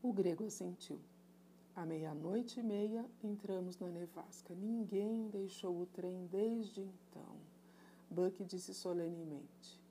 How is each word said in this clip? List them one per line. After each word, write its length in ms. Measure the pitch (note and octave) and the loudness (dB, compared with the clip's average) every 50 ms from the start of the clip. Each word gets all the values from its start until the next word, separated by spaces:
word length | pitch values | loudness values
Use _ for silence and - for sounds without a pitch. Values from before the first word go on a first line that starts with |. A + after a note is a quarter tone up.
O 100 | - B3 | 2 4
grego 320 | G#3 F#3+ F3+ F3 E3 E3+ A3 | 4 6 6 6 4 2 0
assentiu. 560 | G#3+ G#3 - F#3 F3+ F3+ - - - F3+ - - - - - - - - - - - - - - - - | -4 -2 -4 -4 -4 -6 -8 -8 -8 -8 -8 -8 -16 -20 -20 -20 -20 -20 -20 -20 -20 -20 -20 -20 -12 -6
À 120 | - E3 | -4 -2
meia-noite 720 | D#3+ E3 D#3 D#3+ D#3+ D#3 D3 D#3 E3 F#3+ A#3 B3 A#3+ - C4 | -2 0 0 0 -2 -2 -2 0 2 2 2 2 2 -2 0
e 20 | |
meia, 420 | A3+ A3+ G#3 G3+ G#3 G#3+ A3 A3+ A#3 - - - | 2 2 4 4 4 4 2 0 -2 -2 -6 -4
entramos 560 | - G#3+ G#3 G#3 G3+ G3 F#3+ F#3 F#3 F3+ F3+ - | -2 -2 -2 -2 0 0 0 2 2 -2 -2 -2
na 100 | F#3 F3+ | -4 -4
nevasca. 680 | E3+ E3+ F3 F3 - E3+ - - - - - - F3+ | -2 -4 -6 -6 -6 -10 -10 -10 -12 -16 -12 -10 -6
Ninguém 760 | F3+ G3 G#3+ A3+ A#3 A3 F#3+ G3+ G3 G3+ G#3+ A3+ A3+ A3 G#3+ | -4 0 0 2 2 2 2 2 2 4 4 2 2 0 0
deixou 520 | G3+ G3 G3 F#3+ F#3 - - F#3 F3+ F3 | -2 -2 -2 -2 -4 -4 -2 0 0 0
o 60 | F3+ | 0
trem 400 | F3+ - - F3+ F3+ F#3 F#3 F3+ | -2 -2 -4 -2 -2 -2 -2 -4
desde 560 | F3 F3+ G3 G#3+ A3+ A#3 A#3 A3 G3 - G3 | 0 4 4 6 6 4 2 0 -2 -4 -6
então. 540 | G3 F#3+ F#3 - - - - D#3 - - - - - - - - - - - - - - - - - - | -6 -6 -8 -12 -18 -16 -14 -14 -12 -12 -12 -14 -14 -16 -20 -20 -20 -20 -20 -20 -20 -20 -20 -20 -12 -4
Buck 340 | F3 E3 F#3 F#3 F#3+ - G3 | 2 4 4 4 4 0 -6
disse 300 | F3+ F#3+ F3+ F3+ - F#3 | -4 -4 -6 -6 -6 -8
solenemente 1040 | - - F#3 F3 F3 E3+ E3 F3 E3+ E3 D#3 D3 C#3 D3 - - - - - - - - - | -4 -2 0 2 2 2 0 -2 -2 -4 -6 -6 -8 -8 -12 -16 -18 -20 -20 -20 -20 -20 -20